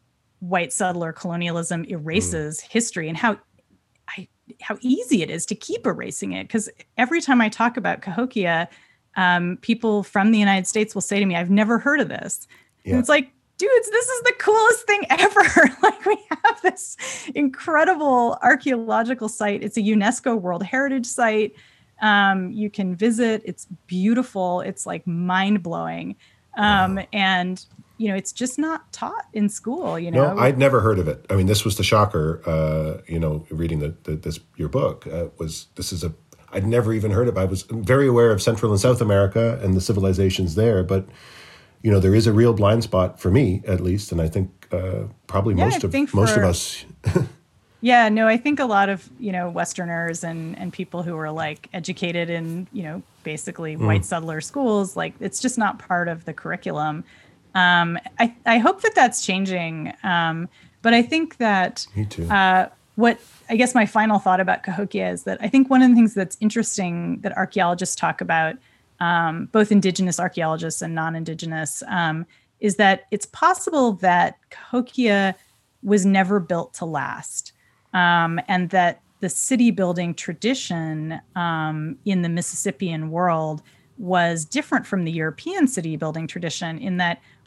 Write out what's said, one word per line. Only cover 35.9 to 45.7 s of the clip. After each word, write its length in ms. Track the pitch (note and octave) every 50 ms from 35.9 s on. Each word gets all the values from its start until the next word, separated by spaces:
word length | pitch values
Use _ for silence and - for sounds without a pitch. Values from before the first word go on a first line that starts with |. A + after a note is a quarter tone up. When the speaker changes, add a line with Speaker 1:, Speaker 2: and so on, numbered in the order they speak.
| F#2+
Speaker 2:
is 100 | E2+ E2+
a, 100 | E2+ D#2+ - _ _ _ _ _ -
I'd 160 | - G2 G2
never 260 | A2 A#2 A#2+ G#2+ A2 A2+
even 180 | A2 G2+ G#2+
heard 160 | F#2+ A2 B2
of 100 | A#2+ -
it. 20 | F#2
I 60 | F#2+
was 180 | F#2 F#2+ F#2 - -
very 380 | A2+ A2+ G#2 - B2+ C#3 C#3+
aware 240 | C3+ A#2+ A#2 A#2 A#2
of 100 | G#2+ F#2
Central 300 | - A#2+ G#2+ - - A2
and 80 | G#2 F#2+
South 200 | - B2 B2 -
America 580 | A#2 G#2+ G2+ G2 G2+ G2 - A2+ A#2 A#2 A#2 - -
and 100 | F#2+ F#2
the 80 | F#2
civilizations 720 | F2+ - G#2+ F#2+ F#2+ F#2+ F2+ F2 G2 F#2+ F#2 - F#2+ E2 D#2
there, 280 | G#2 A2 A#2 G#2+ F#2 F2+
but, 240 | E2 F#2+ F#2+ F#2+ - - - - - - - - - - - _ _ _ _
you 100 | - A2
know, 80 | G2+ F#2+
there 160 | F#2 F#2+ G2+
is 120 | A2+ G#2
a 60 | A2+ G#2
real 200 | G#2+ A#2+ A#2+ A2+
blind 300 | G2 G#2 G2 A2 A2+ A2
spot 360 | - - F#2 F#2 F#2 - -
for 120 | - F2+
me, 300 | F2+ C3 C#3 F#2 F#2 G2+ -
at 120 | - F#2+ F2
least, 300 | F2+ F2+ F#2 G2+ G#2 -
and 100 | F2 E2
I 60 | E2
think, 220 | D#2+ - G2+ F#2+ F#2+ - _ - -
uh, 320 | - F2+ F#2 F#2+ F#2 G#2+ G#2 G#2 - _ _
probably 280 | - - G2 G2 A2+ G2+
Speaker 1:
Yeah, 100 | F2+ F2+
Speaker 2:
most 180 | F#2